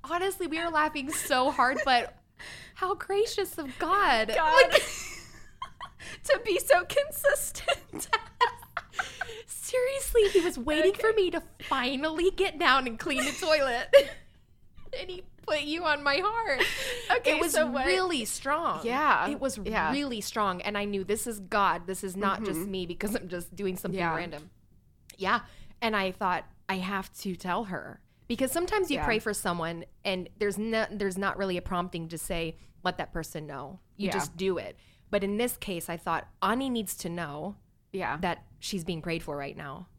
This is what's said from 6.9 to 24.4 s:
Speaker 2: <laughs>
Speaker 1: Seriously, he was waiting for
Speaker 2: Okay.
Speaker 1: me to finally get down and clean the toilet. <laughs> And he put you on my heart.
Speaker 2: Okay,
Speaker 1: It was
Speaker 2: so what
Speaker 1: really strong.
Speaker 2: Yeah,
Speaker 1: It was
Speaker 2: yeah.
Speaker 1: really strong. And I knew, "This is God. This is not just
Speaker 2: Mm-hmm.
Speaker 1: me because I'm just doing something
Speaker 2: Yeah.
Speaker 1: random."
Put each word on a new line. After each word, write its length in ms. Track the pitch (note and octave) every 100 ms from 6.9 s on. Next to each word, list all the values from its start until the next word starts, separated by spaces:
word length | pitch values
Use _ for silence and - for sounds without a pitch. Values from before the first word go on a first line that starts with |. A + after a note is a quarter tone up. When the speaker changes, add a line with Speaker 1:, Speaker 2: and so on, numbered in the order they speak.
| C#5+ D5 - C#5+ - - - - - - - -
Speaker 2:
<laughs> 1300 | A4 - - A#4 - - - - - - - - A4 -
Speaker 1:
Seriously, 760 | - - B4+ B4 C5+ C5+ A#4 G4+
he 120 | F#4+
was 160 | E4+ -
waiting 360 | A#3+ D4+ F4+
for 160 | G4+ A4
Speaker 2:
Okay. 60 | A4
Speaker 1:
me 80 | F4+
to 120 | E4 - -
finally 680 | - C4+ B3 C4+ D#4 D#4+ F4+
get 260 | F#4 F#4+ D4
down 280 | E4+ C#4 B3
and 100 | A3
clean 240 | E4+ C4
the 80 | C4+
toilet. 600 | B3+ E4+ D#4 C4+ A#3+ - C#5
<laughs> 100 | - - - - _ - - - - F4+
And 80 | F#4
he 140 | F4+ - -
put 160 | - D4+
you 220 | D4 D#4+
on 160 | E4+ D4
my 180 | C#4+ C#4
heart. 380 | G4 A4+ A4 C4+ - - - B4 - B4
Speaker 2:
Okay, 140 | - D4+
Speaker 1:
It 20 |
was 120 | E4+
Speaker 2:
so 140 | D#4 D#4
what 180 | C4+
Speaker 1:
really 400 | C4 F#4 F#4 D4+
strong. 540 | G#3+ - C4+ D4+ D#4+ D#3+
Speaker 2:
Yeah, 460 | A3+ B3+ D4+ E3+ -
Speaker 1:
It 100 | D4
was 200 | C4+ A3+
Speaker 2:
yeah. 280 | F#3+ A3 D#3+
Speaker 1:
really 280 | C#4 C#4+ A3+
strong. 440 | - A#3 G3+ F3+
And 120 | G3+
I 100 | G#3
knew, 180 | G#3 G3
"This 240 | F#3 A3+ A#3+
is 120 | G#3
God. 440 | F#3 G#3 G3 E3+
This 180 | E3+ F#3+
is 140 | G3 F3+
not 260 | G3+ G3
just 160 | G#3 E3
Speaker 2:
Mm-hmm. 100 | G3
Speaker 1:
me 140 | F#3+ F3
because 260 | E3+ G#3
I'm 140 | A#3 F#3
just 280 | F3+ E3
doing 220 | F3 G3 F#3
something 220 | F3+ F#3
Speaker 2:
Yeah. 160 | E3+
Speaker 1:
random." 340 | D#3+ E3+ D3